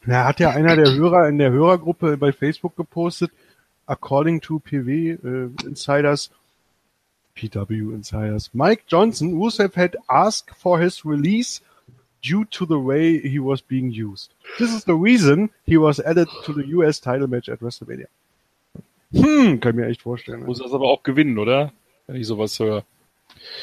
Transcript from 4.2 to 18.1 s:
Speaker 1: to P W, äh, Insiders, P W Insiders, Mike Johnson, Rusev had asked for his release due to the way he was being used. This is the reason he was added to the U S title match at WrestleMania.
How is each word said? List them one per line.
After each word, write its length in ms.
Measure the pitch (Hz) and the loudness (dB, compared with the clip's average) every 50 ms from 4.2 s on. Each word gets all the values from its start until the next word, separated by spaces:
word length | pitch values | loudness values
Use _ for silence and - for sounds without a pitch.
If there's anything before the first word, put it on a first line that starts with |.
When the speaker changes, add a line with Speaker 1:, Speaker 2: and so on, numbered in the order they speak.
| 151 165 170 156 | 2 2 0 -2
Speaker 1:
to 160 | - - 156 156 | -4 -6 -8 -8
P 260 | _ - 143 143 123 | _ -6 -6 -6 -4
W, 260 | 123 139 160 165 165 | -2 -2 -2 -2 -4
äh, 380 | 165 175 - 123 127 131 127 123 127 - - | -6 -6 -8 -8 -6 -6 -8 -8 -12 -14 -14
Insiders, 640 | - 151 - - - 143 143 143 143 143 - - - _ _ _ _ _ _ _ _ _ _ _ _ _ _ _ _ _ _ _ _ _ | -14 -14 -12 -4 0 0 2 2 2 0 0 -4 -12 _ _ _ _ _ _ _ _ _ _ _ _ _ _ _ _ _ _ _ _ _
P 140 | - - 107 - | -14 -14 -10 -8
W 400 | 104 101 - 110 110 107 107 120 | -8 -6 -6 -6 -6 -6 -8 -10
Insiders, 560 | 107 101 - - 110 107 107 107 107 - - - | -12 -12 -10 -8 -6 -6 -4 -6 -6 -8 -8 -4
Mike 300 | 117 143 185 220 220 _ | 0 2 2 0 0 _
Johnson, 480 | _ - 170 208 233 220 - 147 170 175 | _ 2 2 2 2 0 -2 -4 -4 -2
Rusev 400 | 156 196 233 220 - 202 190 - 175 | -2 -2 -4 0 0 -2 -2 0 0
had 160 | 180 180 - - _ | -2 -2 -2 -8 _
asked 480 | - 127 143 180 214 220 - - - - | 0 2 2 2 2 0 -4 -12 -14 -20
for 220 | _ _ 180 180 160 | _ _ 0 2 2
his 260 | 170 180 - - - | 2 -2 -2 -4 -6
release 560 | 156 151 147 143 170 202 226 247 - - - _ _ _ _ _ _ _ _ _ _ _ _ - | -4 -2 0 0 0 0 0 -2 -4 -10 -16 _ _ _ _ _ _ _ _ _ _ _ _ -8
due 220 | 123 165 208 220 - | -4 -4 -4 -4 -4
to 160 | - - 185 | -6 -8 -4
the 180 | 160 160 147 131 | -2 -2 -2 0
way 360 | 127 135 151 160 165 165 151 | 0 0 2 2 2 2 0
he 180 | - 143 135 147 | -2 -4 -4 -4
was 220 | 131 131 139 131 | -2 -2 -4 -4
being 280 | _ _ 131 131 127 127 | _ _ -4 -4 -4 -4
used. 400 | 113 110 110 104 98 98 - _ _ _ _ - - | -6 -6 -8 -10 -10 -14 -20 _ _ _ _ -20 -6
This 160 | - 233 233 226 | -4 -4 -2 -2
is 100 | 220 - | -4 -2
the 80 | - 170 | -2 0
reason 560 | 160 175 220 247 240 180 139 143 170 214 214 _ _ _ | 2 4 4 4 6 6 6 4 4 2 -2 _ _ _
he 120 | - 165 | 2 4
was 220 | 160 156 151 143 139 - | 4 4 4 2 0 -2
added 240 | 156 165 175 165 - - - - | 0 2 2 2 0 -4 -16 -12
to 80 | - 147 | -10 -10
the 100 | 147 139 135 | -10 -8 -4
U 140 | 156 175 165 | 0 0 2
S 160 | 151 147 - | 2 0 -2
title 260 | _ 131 123 135 139 | _ -4 -4 -2 -2
match 220 | 135 123 120 - - | -2 -4 -6 -6 -8
at 120 | 117 110 | -12 -10
WrestleMania. 460 | 113 120 - - - - 64 65 - - | -10 -12 -12 -12 -16 -16 -14 -16 -16 -20